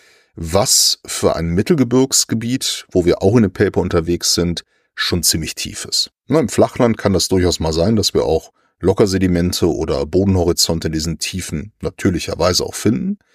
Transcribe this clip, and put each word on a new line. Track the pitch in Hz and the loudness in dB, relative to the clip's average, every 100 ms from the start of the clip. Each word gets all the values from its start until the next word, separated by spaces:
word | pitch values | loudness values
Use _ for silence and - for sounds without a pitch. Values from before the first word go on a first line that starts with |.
| _ _ _ - | _ _ _ -12
was | 82 90 123 - - - | -2 0 2 2 2 -2
für | - - 95 - | -6 -2 0 0
ein | 85 | 0
Mittelgebirgsgebiet, | 87 - 170 127 127 135 - - 113 117 131 - - - | 0 2 2 2 2 2 0 -2 -4 -4 -4 -4 -8 -2
wo | 92 | 0
wir | 87 82 | 2 2
auch | 98 120 | 4 4
in | |
dem | 101 | 2
Paper | - 98 98 | 2 0 2
unterwegs | 90 87 82 87 - | 0 0 0 -2 0
sind, | - 87 85 - _ _ | 0 0 -2 -8 _ _
schon | - - 90 | -8 -2 0
ziemlich | - 82 78 | 0 -2 -4
tief | - - - - | -8 -10 -10 -6
ist. | - - _ - | -4 -6 _ -2
Ne, | 143 | 0
im | 123 | 0
Flachland | - 113 - 120 110 | 2 0 2 0 2
kann | 104 | 0
das | 92 - | 0 2
durchaus | 95 90 82 | 2 2 0
mal | 80 | -2
sein, | 80 87 113 | 0 2 2
dass | 92 | 2
wir | 78 | 0
auch | 65 80 - _ _ _ | 0 0 -2 _ _ _
Lockersedimente | 95 95 107 92 92 87 87 - 90 | 0 2 2 2 2 2 0 0 0
oder | 64 80 73 73 | 0 -2 -2 -2
Bodenhorizonte | 92 98 95 85 80 - 82 82 | 0 2 2 2 0 0 -2 -2
in | |
diesen | 80 80 80 | -4 -4 -6
Tiefen | - 92 - 80 104 - | -8 -8 -6 -8 -8 -10
natürlicherweise | 80 - 104 85 - - 87 85 | -10 -4 -2 -2 -4 0 0 0
auch | 69 | -2
finden. | - - 113 185 202 _ | -2 -2 0 -2 -6 _